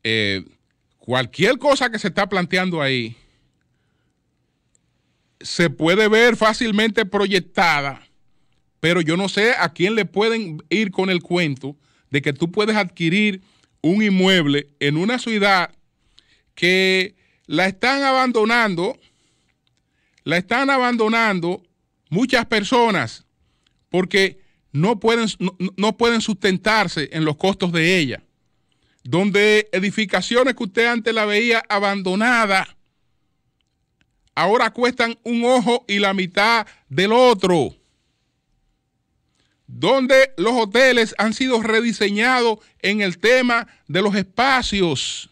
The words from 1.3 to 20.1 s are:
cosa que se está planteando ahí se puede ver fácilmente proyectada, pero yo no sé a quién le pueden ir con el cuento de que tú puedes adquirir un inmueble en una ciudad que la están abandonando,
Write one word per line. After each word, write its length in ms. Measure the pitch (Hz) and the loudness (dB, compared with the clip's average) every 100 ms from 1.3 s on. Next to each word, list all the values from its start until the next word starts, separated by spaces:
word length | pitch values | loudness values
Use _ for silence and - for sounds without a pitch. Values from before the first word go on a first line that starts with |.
| - 190 262 | -2 0 2
cosa 320 | 294 269 247 | 0 0 -2
que 100 | 220 | -4
se 100 | 190 | -6
está 180 | 185 196 | -4 -2
planteando 540 | 196 180 185 185 165 | -2 -2 -2 -2 -2
ahí 340 | 139 131 117 120 _ _ _ _ _ _ _ _ _ _ _ _ _ _ _ _ _ _ _ _ _ _ | -2 -2 -6 -12 _ _ _ _ _ _ _ _ _ _ _ _ _ _ _ _ _ _ _ _ _ _
se 300 | - - 170 | -10 -2 -2
puede 400 | 131 160 190 214 | 0 0 2 4
ver 260 | 214 240 220 | 4 4 4
fácilmente 720 | 214 214 233 202 220 214 202 | 0 0 -2 0 0 0 -2
proyectada, 1000 | 202 196 190 - - 175 147 139 131 _ _ _ _ _ _ _ _ | -2 0 -2 -2 0 2 2 -2 -10 _ _ _ _ _ _ _ _
pero 180 | 160 175 | 0 0
yo 160 | 156 170 | 0 -2
no 140 | 196 | -2
sé 240 | - 220 254 | 0 0 2
a 120 | 170 | -2
quién 240 | - 180 220 | 0 -2 0
le 80 | |
pueden 580 | 190 190 226 226 196 156 - | -2 0 0 -2 -6 -12 -4
ir 220 | 196 214 | -2 -2
con 180 | 185 190 | -2 -2
el 120 | 180 | -2
cuento 560 | - 175 165 127 135 147 _ _ _ | -2 -2 -2 -4 -12 -14 _ _ _
de 120 | 143 | -4
que 120 | 147 | -4
tú 180 | 143 170 | -4 -4
puedes 240 | 208 214 214 | -2 0 0
adquirir 680 | 185 - 160 196 214 190 _ _ _ _ | -2 -4 -2 0 0 -4 _ _ _ _
un 240 | 151 202 | -2 0
inmueble 640 | 214 190 185 185 147 143 147 _ | 2 2 4 2 2 -2 -4 _
en 160 | 143 151 | -2 0
una 200 | 196 254 | -2 -4
ciudad 560 | 240 220 202 190 170 _ _ _ _ _ _ _ _ | -4 -2 2 0 -2 _ _ _ _ _ _ _ _
que 640 | - 175 185 190 185 185 _ _ _ - | -4 0 2 2 0 -2 _ _ _ -6
la 220 | 156 190 | -2 -2
están 360 | 190 240 277 | -2 -2 0
abandonando, 960 | 277 262 254 233 214 240 220 170 190 - _ _ _ _ _ _ _ _ _ _ _ | 0 2 2 0 2 2 0 -2 -6 -8 _ _ _ _ _ _ _ _ _ _ _